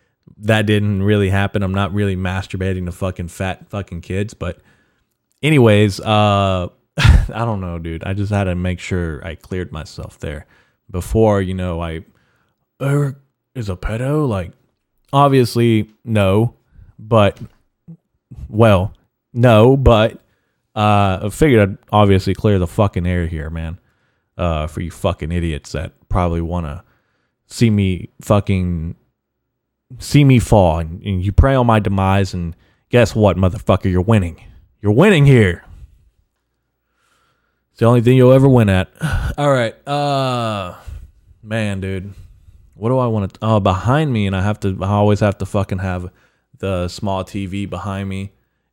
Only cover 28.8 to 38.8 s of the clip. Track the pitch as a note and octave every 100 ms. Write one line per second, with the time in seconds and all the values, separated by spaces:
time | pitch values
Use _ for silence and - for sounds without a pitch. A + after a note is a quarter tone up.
28.8 | E2 - _ _ _ _ _ _ _ _
29.8 | _ B2+ - C#3+ C#3+ B2 - A2 F2 D#2+
30.8 | D#2+ F2+ G#2 F#2 F#2+ - C3+ C3+ A#2+ A2
31.8 | G2+ G2 F#2+ G2 G2 F2+ E2+ - _ _
32.8 | - A#2+ A2+ A2+ G#2 F2+ F#2 - - F#2+
33.8 | G2 F2+ F2+ A2 F2 D#2+ - - _ _
34.8 | G2+ G#2+ G#3 F3 C#3+ B2+ G2 E2+ - -
35.8 | - _ _ _ _ _ _ _ _ _
36.8 | _ _ _ _ _ _ _ _ _ -
37.8 | A#2 B2 A2+ B2+ B2+ C3+ C3+ B2+ G#2 F#2